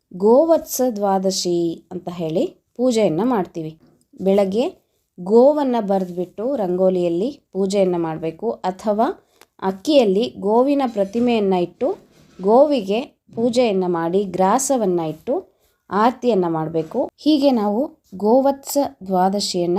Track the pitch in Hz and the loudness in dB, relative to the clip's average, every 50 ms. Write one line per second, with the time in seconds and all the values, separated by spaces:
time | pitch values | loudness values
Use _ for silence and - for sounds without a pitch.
0 | _ _ - 175 196 214 233 269 320 330 330 311 320 - - - 254 254 220 208 | _ _ -8 0 2 4 6 6 6 4 4 0 0 -4 -4 -2 -2 -2 -2 -2
1 | 202 196 190 190 190 190 185 185 - 180 175 170 170 165 165 - - - 180 180 | -2 0 0 0 0 -2 -4 -2 -2 -2 -2 0 -2 -2 -4 -8 -12 -14 -14 -12
2 | - 175 175 175 170 160 160 185 294 381 - _ _ _ _ - 247 254 233 220 | -10 -10 -10 -8 -6 -4 -2 -2 -2 -2 -6 _ _ _ _ -2 0 0 2 2
3 | 214 175 156 165 214 254 254 208 175 - - 170 160 156 156 - _ _ _ _ | 2 2 2 0 0 0 0 -2 -2 -4 -6 -12 -12 -12 -12 -16 _ _ _ _
4 | _ _ _ - 185 190 196 202 202 190 190 220 262 370 - _ _ _ _ _ | _ _ _ -4 0 0 2 2 2 0 0 -2 -2 -4 -6 _ _ _ _ _
5 | _ _ _ - 175 185 214 233 247 285 302 302 285 262 240 233 208 190 196 190 | _ _ _ -14 -4 2 4 6 6 6 4 2 0 -2 -2 -2 -2 0 -2 -2
6 | 190 180 175 180 180 180 - - 214 254 285 247 202 175 180 180 190 185 190 180 | -2 -4 -6 -8 -8 -8 -8 -8 -6 -6 -4 -4 -4 -2 -2 0 2 2 2 2
7 | 175 175 170 170 202 269 294 - _ _ - 190 196 190 196 202 190 185 175 170 | 0 -2 -2 -2 -4 -4 -6 -10 _ _ -6 -4 -4 -2 0 0 0 0 0 -2
8 | 170 160 160 160 165 165 160 160 202 226 - - - 185 185 190 - 220 208 208 | -4 -4 -6 -6 -6 -8 -8 -6 -6 -8 -6 -6 -6 -6 -6 -4 -2 -2 0 0
9 | 233 311 392 - _ _ _ _ _ _ _ _ - 190 190 190 - 294 311 277 | 0 -2 -2 -6 _ _ _ _ _ _ _ _ -6 -6 -6 -4 -2 2 4 4
10 | 240 202 185 196 240 254 - 196 190 202 214 233 254 277 285 277 269 240 233 202 | 6 4 4 0 0 -2 -4 -6 -2 0 2 2 2 2 2 0 0 -2 -2 -2
11 | 196 196 - 233 240 247 233 220 208 190 190 180 175 170 - - 240 302 415 - | -4 -2 -2 -2 0 0 0 0 0 0 0 0 -2 -4 -6 -4 -4 -4 -4 -6
12 | - _ _ _ _ _ _ - 185 196 220 254 294 302 294 262 - 196 202 226 | -12 _ _ _ _ _ _ -6 0 4 6 6 6 4 4 0 -2 -2 -4 -4
13 | 285 - _ _ _ _ - 233 226 254 220 247 254 226 196 190 185 180 175 165 | -4 -6 _ _ _ _ -6 -2 -2 0 2 2 2 2 2 0 -2 -2 -2 -2
14 | 165 165 175 196 208 185 170 175 185 190 214 254 262 - 277 254 214 190 180 175 | -2 0 0 -2 -2 -2 -2 0 2 2 2 2 0 0 0 0 0 0 0 0
15 | 165 156 156 156 - 226 269 370 - _ _ _ _ _ _ _ _ - - 196 | -2 -4 -6 -8 -6 -4 -4 -4 -6 _ _ _ _ _ _ _ _ -6 -2 0
16 | 214 247 233 - - 247 220 190 180 170 165 160 156 156 165 160 156 160 - 233 | 0 0 0 0 -2 0 0 2 0 0 -2 -2 -4 -4 -4 -4 -4 -4 -4 -6
17 | 302 - - _ - 294 311 277 269 285 254 226 208 208 202 226 294 320 - _ | -6 -6 -6 _ 0 0 2 4 4 2 2 2 0 0 -2 -2 -4 -4 -6 _
18 | _ _ - 185 202 214 233 269 262 277 277 269 - - - 285 277 - - - | _ _ -10 -4 0 2 4 4 4 2 0 -2 -4 -6 -2 -2 -2 -2 -4 -12
19 | 185 190 190 180 185 190 196 208 196 - - 180 175 170 175 | -8 -2 0 0 2 2 0 -2 -4 -4 -4 -2 -2 0 0